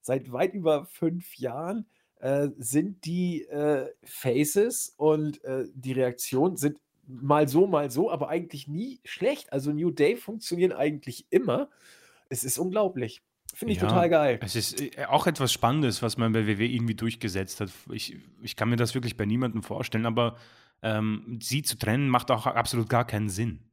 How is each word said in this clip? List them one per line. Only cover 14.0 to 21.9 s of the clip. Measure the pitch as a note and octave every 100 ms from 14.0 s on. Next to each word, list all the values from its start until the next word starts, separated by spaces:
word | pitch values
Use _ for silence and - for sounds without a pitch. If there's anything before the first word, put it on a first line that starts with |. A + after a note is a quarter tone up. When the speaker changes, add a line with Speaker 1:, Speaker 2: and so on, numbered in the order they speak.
| F3
Speaker 1:
geil. | E3 D3 A#2
Speaker 2:
es | G2+ A#2
ist, | G#2 -
äh, | C#3 - C#3
auch | D3 F3+
etwas | D#3 C3
Spannendes, | - A#2 C#3+ C#3 G#2+
was | A#2 -
man | A2+
bei | A2 G#2+
W | G2+
W | A#2
E |
irgendwie | B2 A#2
durchgesetzt | G#2+ A2+ A2+ A2 F#2 F#2+ -
hat. | G2+ - -
Ich, | G#2+ - - - _
ich | - -
kann | A2+
mir | A#2
das | A#2
wirklich | C3 A#2+ -
bei |
niemandem | G#2 A2+ B2+ A2
vorstellen, | G2+ - - A2+
aber, | A2+ A2+ A#2 A2+ - - _ _
ähm, | A2 G#2+ A2 G#2+ A2 A#2
sie | - C3+
zu | D3 A#2
trennen | -